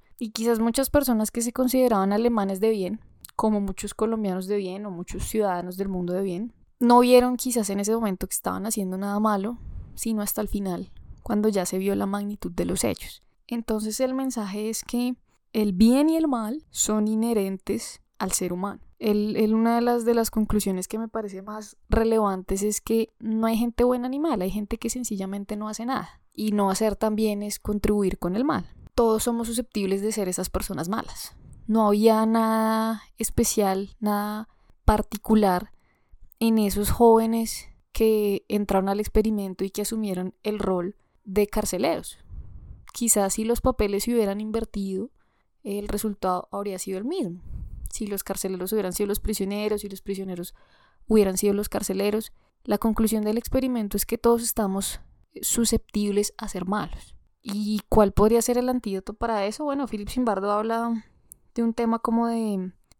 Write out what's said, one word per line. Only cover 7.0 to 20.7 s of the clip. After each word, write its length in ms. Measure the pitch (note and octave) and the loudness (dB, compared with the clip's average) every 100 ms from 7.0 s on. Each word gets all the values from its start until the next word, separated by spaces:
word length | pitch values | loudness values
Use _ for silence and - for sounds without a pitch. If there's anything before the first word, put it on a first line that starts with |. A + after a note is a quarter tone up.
vieron 360 | B3 B3 B3 B3 | 10 8 8 2
quizás 320 | B3+ A#3+ G#3 | -2 -2 -2
en 100 | G3 | -2
ese 120 | G3+ | 0
momento 340 | A3+ A3 F#3 F#3+ | 0 0 -2 -4
que 80 | - | -4
estaban 300 | - F#3 G3+ | -4 -4 -4
haciendo 320 | A3 F#3+ F#3 | -4 -4 -4
nada 220 | G3+ G#3 | -4 0
malo, 400 | G#3+ G3+ G3 A#3+ - - - - | 2 2 -2 -8 -10 -12 -12 -8
sino 260 | A#3 G#3+ | -4 -2
hasta 200 | G#3 - | -2 -4
el 60 | G#3 | -4
final, 440 | - G3 F3 F#3 - - - | -4 -4 -6 -8 -14 -18 -14
cuando 260 | - G#3 G#3+ | -2 2 2
ya 160 | G3+ F3+ | 2 0
se 120 | F#3+ | -2
vio 160 | F#3+ G3+ | -2 0
la 100 | G3+ | -2
magnitud 460 | G3+ G3+ G#3 F3+ | -4 -6 -8 -8
de 140 | F3 F3 | -4 -2
los 180 | F3+ | 0
hechos. 400 | A3+ - - - _ _ _ | -2 -4 -10 -18 _ _ _
Entonces 520 | A#3 A3 G#3+ G#3+ G#3+ | -8 -4 -4 -4 -2
el 140 | C4 | -2
mensaje 560 | C4 C4+ B3 G3+ G3+ G#3+ | -2 -4 -4 -6 -6 -6
es 140 | A3+ | -6
que 320 | - A#3+ B3 B3 _ _ _ | -6 -4 -2 -4 _ _ _
el 200 | A3 G#3+ | 0 0
bien 360 | F3+ A3+ B3+ D4+ | 6 6 8 4
y 60 | D#4+ | 4
el 120 | D#4+ | 2
mal 360 | B3+ G#3+ C#4+ - | 0 -4 -8 -10
son 380 | - - G#3+ G#3+ | -2 0 2 0
inherentes 920 | A3 A3+ A3+ G3 F#3+ - - - - _ _ | 0 2 2 0 -4 -4 -4 -4 -14 _ _
al 140 | F#3+ | -4
ser 220 | - F3+ | -2 -2
humano. 280 | F3 G3 - - _ | -2 -4 -8 -16 _
Él, 360 | A3 G#3 G#3 - | 0 2 2 2
él, 160 | G#3+ | 4
una 220 | A3 A3+ A#3 | 4 4 4
de 60 | |
las, 240 | A#3+ A#3+ A3+ | 2 2 2
de 100 | A#3 | 2
las 160 | A3+ | 2
conclusiones 560 | - G#3 G#3 G3 | 0 2 2 0